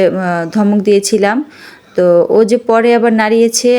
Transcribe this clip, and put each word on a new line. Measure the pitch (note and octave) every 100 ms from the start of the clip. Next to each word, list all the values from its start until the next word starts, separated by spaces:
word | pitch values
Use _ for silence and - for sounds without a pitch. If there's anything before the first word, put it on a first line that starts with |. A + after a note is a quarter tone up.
| F#3+
আহ, | F#3 F3+ E3+ E3
ধমক | G#3+ G3+ G#3
দিয়েছিলাম। | G3 G3+ G3+ A3 G3+ A#3+ D4+ - - - _ -
তো | F3+ F3 -
ও | G#3
যে | A3+ A#3+
পরে | - A3+ A#3 A#3
আবার | A#3
নাড়িয়েছে, | A3 G#3+ A3+ A#3 A3+ A#3+